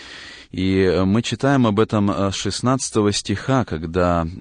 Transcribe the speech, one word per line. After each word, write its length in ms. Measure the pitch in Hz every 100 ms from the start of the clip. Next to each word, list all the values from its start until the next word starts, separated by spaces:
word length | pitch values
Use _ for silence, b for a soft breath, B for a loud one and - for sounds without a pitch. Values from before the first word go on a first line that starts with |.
| B B B B B
И, 280 | - 95 95
э, 260 | 95 87 95
мы 160 | 110
читаем 460 | - 113 135 139 117
об 120 | 101
этом, 300 | 110 107 101
э, 220 | 80 98
с 40 | 95
шестнадцатого 760 | 101 - 123 131 - 113 104
стиха, 520 | 101 - 98 - 135 107
когда, 640 | 80 82 87 87 85 82 90